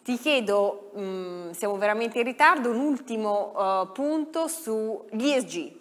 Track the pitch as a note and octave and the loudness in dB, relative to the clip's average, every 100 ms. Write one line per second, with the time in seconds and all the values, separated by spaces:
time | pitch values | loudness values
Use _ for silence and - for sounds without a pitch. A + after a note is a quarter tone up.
0 | - A#3+ D#4 C#4 G#3 G3+ G3+ - - G3+ | -4 -2 2 2 4 4 2 0 -10 -8
1 | F#3+ F#3+ F3+ F3+ E3+ E3+ G#3 G3 G#3 G#3+ | -6 -6 -6 -8 -10 -6 -4 0 0 2
2 | A#3 A#3+ A#3+ B3 D4+ F4 A#3+ A#3 D4 C4 | 0 0 -2 6 6 6 2 2 2 0
3 | - A3+ G#3+ G#3 F#3+ - F#3+ F#3+ F#3 F#3 | -2 -2 0 0 0 0 2 2 0 -2
4 | C#4+ D#4 D4+ D#4+ E4 D#4+ - A3 A3 G#3+ | -2 0 -2 -2 -2 -4 -4 -2 -2 -6
5 | - A3 C#4 C4+ F3+ E3+ C#3 - | -6 -2 2 2 0 -8 -10 -14